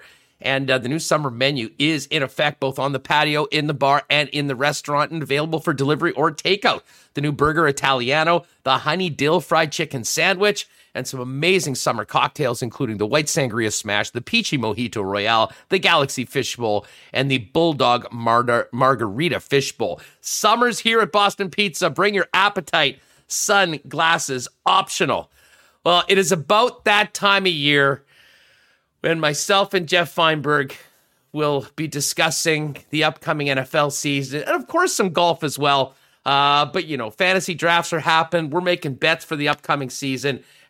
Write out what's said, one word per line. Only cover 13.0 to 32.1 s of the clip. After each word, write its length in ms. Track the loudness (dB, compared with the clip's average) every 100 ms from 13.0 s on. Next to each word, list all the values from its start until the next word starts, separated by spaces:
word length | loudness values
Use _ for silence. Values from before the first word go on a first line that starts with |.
| 0
White 200 | 0 0
Sangria 460 | -2 -2 -2 -2
Smash, 380 | -2 -2 -2 -2
the 100 | -6
Peachy 360 | -2 -2 0 -2
Mojito 460 | -2 -2 -4 -4
Royale, 500 | -2 0 2 2 2 -4 -4
the 80 | -2
Galaxy 460 | 2 2 2 -4
Fishbowl, 640 | -6 -4 -4 -4 -2 -2 -4 -16 -8
and 160 | -2 0
the 100 | -2
Bulldog 680 | -2 0 2 2 2 2 -2
Marda-, 560 | -4 2 2 4 0 0
Margarita 680 | 2 2 2 -2 -2 -2 -2
Fishbowl. 600 | 0 0 0 -4 -4 -6 -12 _
Summer's 580 | -8 0 2 4 2 0
here 220 | 0 2
at 100 | 2
Boston 400 | 2 2 0 -4
Pizza. 400 | -2 -2 0 -2
Bring 240 | 0 0
your 140 | 0 0
appetite. 680 | 2 2 0 -2 0 0 -2 _ _ -10
Sunglasses 1160 | -4 0 2 2 -2 -8 -2 2 2 -2 -6 -8 _
optional. 680 | 2 2 2 -2 -2 -2 -6 _ _ _ _ _
Well, 220 | 2 4 4
it 100 | 2
is 140 | 2
about 540 | 0 2 2 2 0
that 280 | 0 2 0
time 320 | 0 2 2
of 80 | 2
year 520 | 0 2 4 4 0 _ _ _ _ _ _ _ _ _ _
when 180 | -2 0
myself 560 | 0 -2 0 2 2
and 140 | -2 0
Jeff 240 | 0 0
Feinberg 640 | 0 0 0 0 0 -2 -8 -20 _ _ _ _
will 340 | -4 0 -2 -4
be 140 | -8 -6
discussing 880 | -4 -4